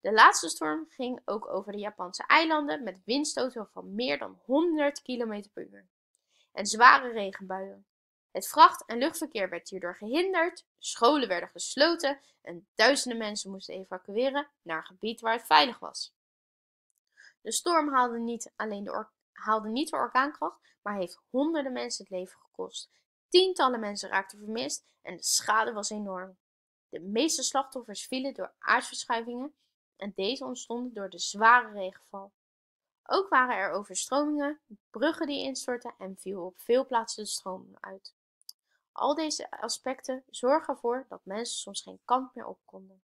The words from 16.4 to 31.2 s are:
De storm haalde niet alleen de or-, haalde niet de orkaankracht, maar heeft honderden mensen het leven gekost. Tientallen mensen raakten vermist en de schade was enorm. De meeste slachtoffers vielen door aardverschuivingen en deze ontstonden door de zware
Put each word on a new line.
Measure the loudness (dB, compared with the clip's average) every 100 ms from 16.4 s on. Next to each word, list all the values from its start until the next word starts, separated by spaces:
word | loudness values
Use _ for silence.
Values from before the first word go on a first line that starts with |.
| _ _ _ _ _ _ _ _ -20 _
De | -6
storm | -4 2 2 4
haalde | 2 2 0
niet | -4 -6 -10 _
alleen | -8 -6
de | -6
or-, | -6 -8 _ _
haalde | -12 0 0 0
niet | -4 -2
de | -2
orkaankracht, | 0 2 0 -2 -6 -6 _ _
maar | -8 -4
heeft | -6 -8 _
honderden | -2 0 0 -4
mensen | -6 -6 -8
het | -8
leven | -10 -10 -16
gekost. | _ -12 -10 -10 -16 _ _ _ _
Tientallen | 4 4 2 2 2
mensen | -6 -8 -2
raakten | -2 -2 -12
vermist | -8 -6 -6 -8 _ _
en | -14 -8
de |
schade | -2 0 2 2 2
was | -2 -6
enorm. | -6 -6 -8 -10 -18 _ _ _ _ _
De | -14
meeste | -4 0 0 0
slachtoffers | 0 -2 -2 -8 -12 -14 -8
vielen | -6 -6
door | -8 -12 _
aardverschuivingen | 2 2 2 -12 -4 -4 -2 -8 -10 _ _ _ _ _
en | -12
deze | -4 -4 -4
ontstonden | -6 -10 -8 -8 -8
door | -8 -10
de |
zware | -8